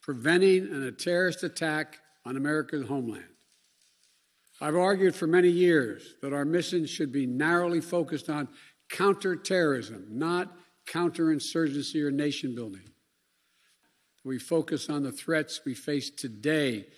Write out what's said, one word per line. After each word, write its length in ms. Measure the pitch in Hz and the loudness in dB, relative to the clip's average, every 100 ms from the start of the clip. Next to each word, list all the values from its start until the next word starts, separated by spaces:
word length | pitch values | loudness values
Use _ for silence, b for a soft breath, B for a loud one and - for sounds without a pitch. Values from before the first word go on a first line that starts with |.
preventing 600 | - 131 135 175 196 185 196 | -8 -4 2 4 6 4 2
an, 160 | 151 | -6
a 80 | 131 | -6
terrorist 520 | - 175 175 185 170 | -6 -2 2 0 -2
attack 560 | 175 - 165 151 156 - _ _ 120 | -8 -4 -4 -2 -6 -12 _ _ -10
on 120 | 135 | -4
America's 500 | 143 151 147 151 123 | -2 -2 -2 -6 -4
homeland. 360 | 139 120 104 - _ _ _ _ _ _ _ _ _ _ _ _ - | -4 -4 -8 -14 _ _ _ _ _ _ _ _ _ _ _ _ -6
I've 140 | 147 165 | 0 2
argued 400 | 185 196 190 - | 4 6 4 4
for 120 | 160 | 2
many 220 | 175 180 | 6 6
years 680 | 175 180 160 120 101 - - | 6 6 6 4 -6 -14 -12
that 120 | 139 | -6
our 120 | 143 143 | -2 0
mission 400 | 175 170 180 156 | 0 0 -2 -2
should 260 | - 151 | -4 -4
be 140 | 135 127 | -2 -2
narrowly 560 | 123 156 175 175 170 | 0 2 2 2 0
focused 480 | - 175 156 151 - | 0 -2 -2 -4 -4
on 180 | 151 135 B B B _ | -6 -6 B B B _
counterterrorism, 1160 | - 196 196 196 175 - 185 160 135 107 107 98 | 2 4 4 0 -4 0 2 2 0 -4 -14 -10
not 460 | 113 160 175 185 - B B - | -4 -2 -2 -4 -10 B B -8
counterinsurgency 1120 | 160 170 165 160 151 - 170 160 143 135 156 | -2 -2 2 2 2 0 -2 0 -2 -4 -2
or 80 | 147 | 0
nation 440 | 139 147 139 135 120 | 0 -2 -2 -6 -6
building. 340 | 113 95 95 _ _ _ _ _ _ _ _ _ _ _ _ _ | -10 -12 -18 _ _ _ _ _ _ _ _ _ _ _ _ _
We 160 | 131 131 | -8 -8
focus 500 | - 165 160 147 - | 0 0 0 -4 -2
on 140 | 147 | -2
the 80 | 139 | -4
threats 500 | - - 160 147 - - | -6 -2 -2 -2 -8 -8
we 80 | |
face 360 | 123 - 147 - | -8 -4 -4 -4
today 760 | - 131 107 131 156 139 110 95 | -10 -12 -4 0 2 0 -2 -8